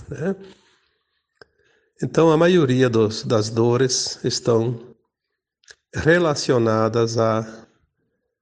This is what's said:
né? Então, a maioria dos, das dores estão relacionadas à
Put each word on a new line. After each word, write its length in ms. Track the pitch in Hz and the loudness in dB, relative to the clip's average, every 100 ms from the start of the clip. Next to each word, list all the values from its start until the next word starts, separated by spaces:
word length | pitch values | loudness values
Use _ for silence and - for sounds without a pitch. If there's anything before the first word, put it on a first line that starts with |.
| - | -12
né? 280 | 135 165 185 - - _ _ _ _ _ _ _ _ - _ _ _ _ _ | -10 -8 -8 -12 -20 _ _ _ _ _ _ _ _ -20 _ _ _ _ _
Então, 300 | 135 151 165 | -6 0 2
a 60 | 156 | 4
maioria 520 | 170 180 139 127 127 | 4 4 2 2 2
dos, 360 | 113 107 110 | 2 0 -2
das 260 | 131 117 110 | -2 -2 -2
dores 680 | 113 120 120 127 - - - | 0 0 2 0 -2 -6 -8
estão 720 | 131 - - 113 117 120 - - _ _ _ _ _ _ _ - _ | -6 -4 0 0 0 -6 -12 -20 _ _ _ _ _ _ _ -20 _
relacionadas 1300 | - 147 175 165 143 - 131 117 110 110 117 113 117 | -4 2 2 2 -2 0 0 2 2 0 0 -2 0
à 480 | 113 110 110 - - _ _ _ _ _ _ _ | 0 0 -4 -12 -20 _ _ _ _ _ _ _